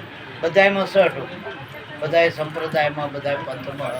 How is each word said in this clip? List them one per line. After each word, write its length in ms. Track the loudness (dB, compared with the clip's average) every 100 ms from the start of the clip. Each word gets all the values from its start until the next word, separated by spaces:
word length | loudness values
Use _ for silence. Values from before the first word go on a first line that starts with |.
| -12 -16 -16 -6
બધાયમાં 460 | 2 6 6 4 4
સટ 320 | 4 4 2
હોય, 100 | -8 -10 -10 -12 -12 -14 -14 -8
બધાય 320 | 2 4 4
સંપ્રદાયમાં, 840 | 2 -4 -6 -2 0 0 0 -6
બધાય 240 | -4 -2 -2
પંથમાં, 540 | -4 -8 -8 -6 -6 -6